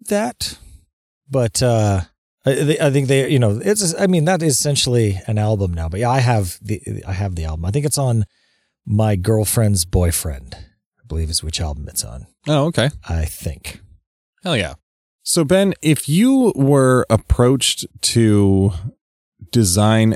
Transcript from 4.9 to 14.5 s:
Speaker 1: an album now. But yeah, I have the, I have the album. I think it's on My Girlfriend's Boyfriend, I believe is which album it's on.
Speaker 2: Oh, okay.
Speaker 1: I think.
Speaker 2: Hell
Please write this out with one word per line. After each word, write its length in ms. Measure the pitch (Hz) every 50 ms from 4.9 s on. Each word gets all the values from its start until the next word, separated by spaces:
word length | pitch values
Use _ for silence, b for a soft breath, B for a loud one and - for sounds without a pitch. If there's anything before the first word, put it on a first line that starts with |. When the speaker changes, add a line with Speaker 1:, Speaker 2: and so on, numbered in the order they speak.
| 123 120 110 101 95 95 -
Speaker 1:
an 100 | - 107
album 380 | 107 107 107 110 98 98 90 85
now. 140 | 82 80 80
But 100 | 85 101
yeah, 120 | 120 120
I 100 | 127 135
have 360 | 120 123 120 107 95 87 - -
the, 400 | - 104 107 - - 107 104 101 -
I 80 | 92
have 220 | 92 92 101 98 90
the 100 | 82 80
album. 200 | 80 80 82 82
I 80 | 92
think 120 | 104 147 143
it's 140 | 143 - 143
on 260 | 135 123 117 110 101 - _ _ _ _ _ _ _ _ _ _ -
My 300 | - 104 107 110 110 104
Girlfriend's 680 | 92 92 110 113 110 107 - - 120 110 104 101 90 87
Boyfriend, 720 | - - 90 90 85 80 - - 78 69 65 62 62 -
I 460 | - - - _ _ _ _ _ _ - -
believe 200 | 78 82 80 78
is 140 | 80 -
which 180 | - 80 - -
album 280 | 85 76 73 80 73 -
it's 160 | - - -
on. 240 | 53 58 64 - - _ _ -
Speaker 2:
Oh, 200 | 143 156 139 143
okay. 240 | 170 - 117 113 147 - - - -
Speaker 1:
I 160 | 85 82 80
think. 560 | 80 - - - 82 67 - - - - - - - - _ _ _ _ _ _ _ _ _ -
Speaker 2:
Hell 120 | 185